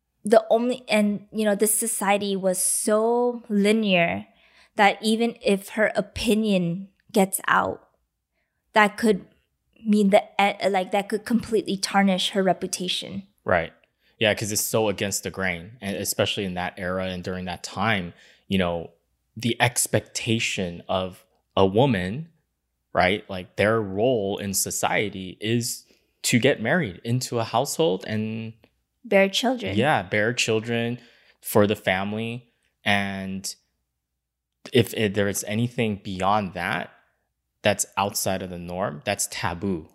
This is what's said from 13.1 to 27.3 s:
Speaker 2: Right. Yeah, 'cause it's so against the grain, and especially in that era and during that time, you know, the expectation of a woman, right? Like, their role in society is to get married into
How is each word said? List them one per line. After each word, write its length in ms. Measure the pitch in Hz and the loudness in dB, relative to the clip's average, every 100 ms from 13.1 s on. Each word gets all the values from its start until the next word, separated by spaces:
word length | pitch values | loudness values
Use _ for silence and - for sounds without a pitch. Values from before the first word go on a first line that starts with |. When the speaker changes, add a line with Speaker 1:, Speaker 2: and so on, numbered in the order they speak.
| 196 196 _ - | -12 -14 _ 0
Speaker 2:
Right. 260 | 87 82 - _ _ _ - | 0 0 -10 _ _ _ 0
Yeah, 140 | 107 | 2
'cause 180 | 101 104 | 2 -2
it's 100 | 107 | -4
so 280 | - 117 110 | 0 0 0
against 340 | 92 101 95 | 0 -2 -4
the 60 | 98 | -6
grain, 460 | 90 95 85 90 120 | -4 -4 -6 -10 -12
and 160 | 98 95 | -8 -6
especially 480 | 98 - 101 - | -4 0 0 -2
in 120 | 95 90 | -4 -4
that 180 | 87 - | -6 -6
era 280 | 90 92 92 | -6 -4 -4
and 180 | 92 | -6
during 220 | 90 92 90 | -8 -8 -8
that 180 | 85 | -10
time, 500 | - - 107 101 87 - - _ - | -10 -2 0 0 -2 -12 -20 _ -2
you 80 | 98 | 0
know, 340 | 87 85 82 _ _ _ _ 110 | 0 -2 -8 _ _ _ _ -6
the 180 | 120 - | -4 0
expectation 1200 | 120 - - 110 - - - 113 - - 90 85 - | 0 0 -2 -2 -2 -6 -2 -2 -2 -4 -6 -8 -4
of 340 | 95 92 90 _ _ _ - | -2 -4 -10 _ _ _ 4
a 100 | 98 | 4
woman, 600 | 101 143 101 90 123 165 _ _ _ _ _ _ | 6 4 2 -2 -6 -10 _ _ _ _ _ _
right? 320 | - 90 104 - | 2 2 2 -6
Like, 260 | 92 92 - | -12 -6 0
their 260 | 101 113 | 2 2
role 560 | 101 95 120 123 98 101 | 0 0 0 2 0 -4
in 140 | 101 | -4
society 840 | 95 - - 185 170 104 95 92 - | -4 -4 -2 0 0 -2 -6 -12 -8
is 460 | 107 120 120 - - _ _ _ | -2 -2 -2 -8 -14 _ _ _
to 140 | - 127 | 0 4
get 220 | 131 131 | 4 2
married 380 | 110 175 123 87 117 | 0 0 -2 -6 -4
into 340 | 123 127 | -4 -2